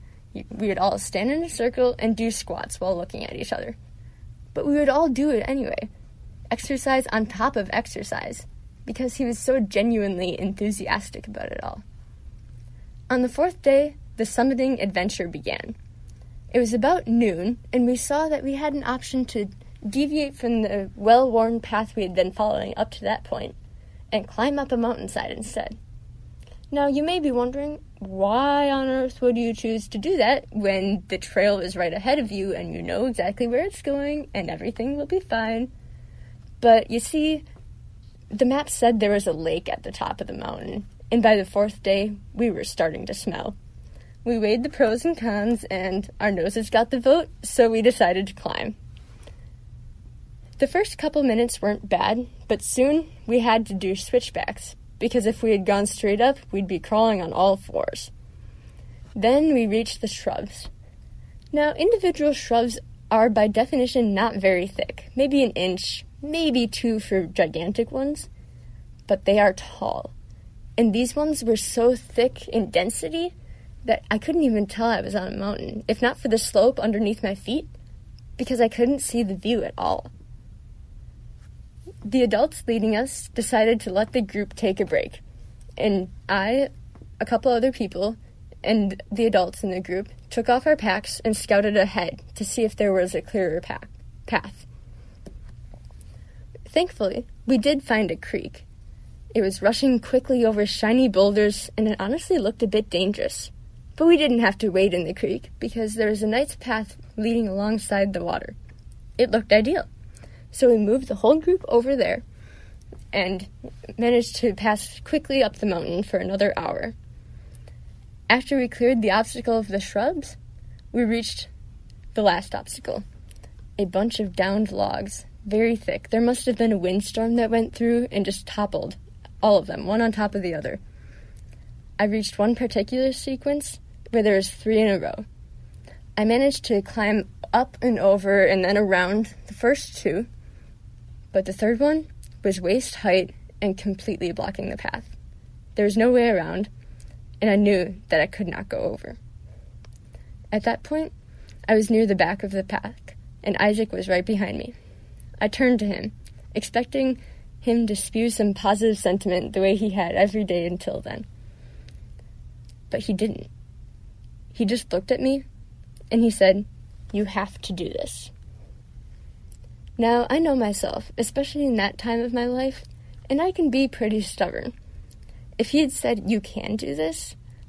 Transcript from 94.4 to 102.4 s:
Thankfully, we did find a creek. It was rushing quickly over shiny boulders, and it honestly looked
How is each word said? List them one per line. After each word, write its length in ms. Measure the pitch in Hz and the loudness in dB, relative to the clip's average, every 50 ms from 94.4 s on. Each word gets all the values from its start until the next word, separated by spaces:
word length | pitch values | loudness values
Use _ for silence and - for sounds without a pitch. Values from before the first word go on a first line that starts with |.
| - 208 - - - - - - - - - - - - - - - - - - - - - - - - - - - - - - - - - - - - - - - - - - - - | -2 -4 -14 -16 -20 -20 -20 -20 -20 -18 -18 -20 -20 -20 -20 -20 -18 -18 -18 -16 -18 -18 -18 -16 -16 -16 -16 -16 -18 -18 -18 -18 -18 -18 -18 -18 -20 -20 -20 -20 -18 -18 -18 -18 -8 0
Thankfully, 600 | - 311 349 349 - - 214 190 - - 247 - - - - | 2 2 2 2 0 -2 -2 -2 -2 -4 -8 -10 -12 -10 0
we 140 | - 262 247 | 2 2 4
did 240 | 208 285 302 277 - | 4 4 2 2 2
find 260 | - 240 214 214 175 | 0 2 2 2 0
a 60 | 165 | -2
creek. 500 | - - - - - - - - - - - - - - - - - - - - - - - - | -4 -8 -6 -6 -6 -6 -6 -12 -14 -20 -20 -20 -20 -20 -20 -20 -20 -20 -20 -18 -18 -12 -4 0
It 60 | 226 | 2
was 200 | 202 190 190 - | 2 2 2 2
rushing 380 | 196 196 233 - - 277 254 233 | 2 2 2 4 4 4 4 4
quickly 440 | 226 - - 254 262 - 269 247 233 | 2 2 0 2 2 4 2 4 4
over 220 | 220 220 208 208 | 4 4 2 0
shiny 420 | 208 - - - 214 226 254 262 247 | 0 0 0 2 4 4 6 4 4
boulders, 640 | 196 185 196 202 202 214 208 208 208 - - - - - | 6 6 6 6 6 4 4 4 2 0 -6 -8 -2 0
and 100 | 220 214 | 0 0
it 100 | 208 - | 0 0
honestly 400 | 190 202 254 339 - - 381 | -2 -2 -2 -2 0 0 0
looked 240 | 330 | 2